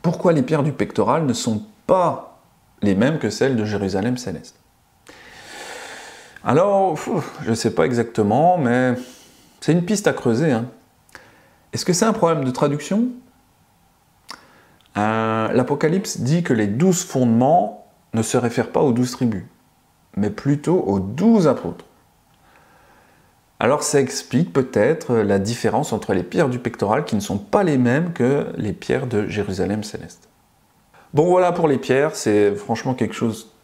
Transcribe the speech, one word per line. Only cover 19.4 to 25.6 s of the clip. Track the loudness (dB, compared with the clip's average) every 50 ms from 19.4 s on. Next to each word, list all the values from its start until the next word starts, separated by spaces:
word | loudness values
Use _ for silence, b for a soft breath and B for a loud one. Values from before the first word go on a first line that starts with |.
| -8 -12 _ _ _ _ _ _ _ _ _ _ _ _ _
mais | -2 -2 -2
plutôt | -2 -4 0 0 0 0 2 0 0 2 2
aux | 0 0 0
douze | -2 -4 -4 2 4 6 6 6 6 4
apôtres. | 2 2 -2 -8 -10 -10 -18 _ _ _ _ _ _ _ _ _ b b b b b b b b b b b b b b b b b b b b b b b _ _ _
Alors | 0 0 2 0 -2
ça | 0 0 0
explique | 0 0 -4 -10 -10 -4 -2 -2 -2 0 0
peut-être | -2 -2 0 0 2 2 2 0 -2 -2 -2 0
la | 0 2 2 2 0
différence | 0 -2 -6 -2